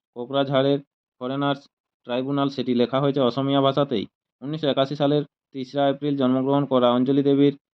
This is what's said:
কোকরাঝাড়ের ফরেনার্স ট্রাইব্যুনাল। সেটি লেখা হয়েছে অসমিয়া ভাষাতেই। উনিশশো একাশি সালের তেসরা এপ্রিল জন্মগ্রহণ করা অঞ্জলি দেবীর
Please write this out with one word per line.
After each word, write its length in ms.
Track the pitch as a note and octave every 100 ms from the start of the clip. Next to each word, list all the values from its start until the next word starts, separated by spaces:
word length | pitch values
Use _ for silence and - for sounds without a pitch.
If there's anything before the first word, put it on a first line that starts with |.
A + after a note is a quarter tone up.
| _ B2
কোকরাঝাড়ের 640 | A#2+ C#3 C#3 C#3 C#3 C#3 - _ _ _
ফরেনার্স 400 | B2+ C#3 C#3+ C#3 - _ _ _
ট্রাইব্যুনাল। 460 | A#2+ B2 C3 C#3+ C#3+
সেটি 260 | C3+ A#2+ A#2+
লেখা 240 | A#2 C3+
হয়েছে 200 | C#3+ C#3
অসমিয়া 420 | A#2+ C3+ C#3 C#3
ভাষাতেই। 440 | C3+ C#3 C#3 A2 - _ _ _
উনিশশো 260 | C3 D#3 D3
একাশি 280 | C3 C3 D3
সালের 280 | C#3+ D3 D3 _ _
তেসরা 380 | C3+ B2+ C#3+ C#3
এপ্রিল 280 | C#3 D3 C#3
জন্মগ্রহণ 480 | B2+ C3 C3 C#3 C3+
করা 260 | B2+ B2
অঞ্জলি 320 | B2 B2+ C#3
দেবীর 340 | C#3 C#3 C#3+ C#3 _